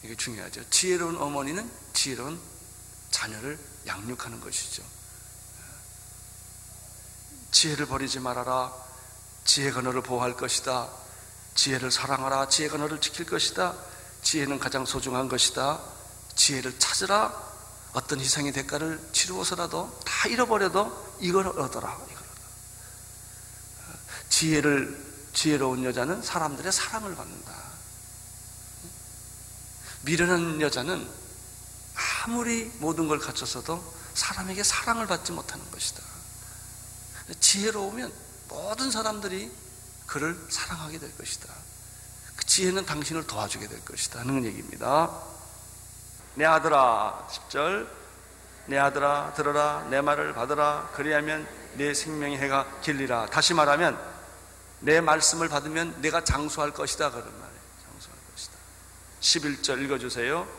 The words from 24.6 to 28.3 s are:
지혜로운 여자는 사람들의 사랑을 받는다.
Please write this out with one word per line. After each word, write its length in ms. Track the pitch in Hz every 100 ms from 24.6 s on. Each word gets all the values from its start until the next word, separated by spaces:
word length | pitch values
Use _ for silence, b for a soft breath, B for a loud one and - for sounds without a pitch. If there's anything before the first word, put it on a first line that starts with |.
| 147 143 - - - - -
지혜로운 500 | - 160 147 135 127 127
여자는 360 | 123 127 196
사람들의 500 | 226 175 156 139 165
사랑을 440 | 185 - 220 208 170
받는다. 400 | - 92 - - - - - - - - -